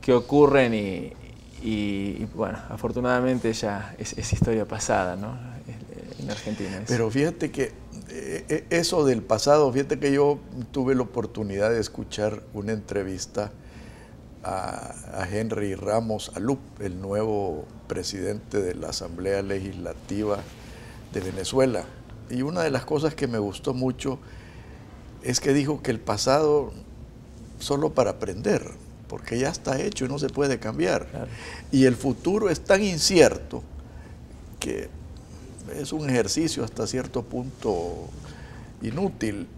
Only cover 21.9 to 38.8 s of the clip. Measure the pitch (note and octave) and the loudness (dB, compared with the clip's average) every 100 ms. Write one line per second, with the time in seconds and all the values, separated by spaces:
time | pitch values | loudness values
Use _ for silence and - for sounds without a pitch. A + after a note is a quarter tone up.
21.9 | - - - - B2 C3+ F3 E3 C3 - | -12 -16 -16 -8 -2 -2 0 2 0 0
22.9 | D3+ D#3 C#3+ C3+ A#2 G2+ F#2+ - B2+ B2+ | 2 2 0 -2 0 0 -2 -4 0 0
23.9 | B2+ C#3 B2+ - - - - - - - | 0 -4 -6 -10 -16 -16 -16 -16 -18 -18
24.9 | - - - - B2 D3 C#3 C#3 D3+ - | -18 -16 -10 -2 0 4 4 4 0 0
25.9 | A2+ - G#2 - C#3 D3+ D3 B2 - - | -2 0 0 4 6 6 4 2 -8 -16
26.9 | - - - - - - - - C#3+ D3+ | -16 -16 -18 -18 -18 -16 -10 -2 2 2
27.9 | D3 A2 - G2+ F#2 A#2 B2 - - - | 4 4 2 -4 -2 2 2 2 -14 -16
28.9 | - - - - A#2 C3+ F3+ - C3+ F#3+ | -18 -12 -10 -4 0 0 0 -2 0 0
29.9 | G#3 B2 C#3+ C#3+ - C#3+ B2 G#2+ A#2+ F3 | -2 -4 -2 -2 2 2 2 -2 0 2
30.9 | D#3+ - - A#2+ A#2 - - - C3+ C3 | 2 0 -8 -8 -10 -12 -12 0 8 8
31.9 | A#2+ C#3 B2 - G3+ G#3+ D#3+ - G3 G#3 | 6 0 0 2 2 2 0 4 6 6
32.9 | E3+ - F#3 C3 - - A#2+ - - - | 2 4 10 10 8 -6 -10 -10 -14 -14
33.9 | - - - - - - - - G#1 G1+ | -16 -16 -16 -16 -16 -16 -8 -6 -4 -6
34.9 | - - - - - - - - - C#3 | -12 -16 -16 -16 -16 -16 -16 -12 -8 -6
35.9 | D#3 D3 B2+ G#2 - D#3+ - A#2 - A2 | -4 2 2 4 2 0 0 -4 -4 -2
36.9 | B2+ B2 C3 A#2 B2 B2+ - A#2+ F#2 F2 | -2 -2 -4 -4 -6 -6 -4 0 0 0
37.9 | E2 E2+ - - - - - - - | -6 -10 -12 -14 -14 -14 -14 -16 -8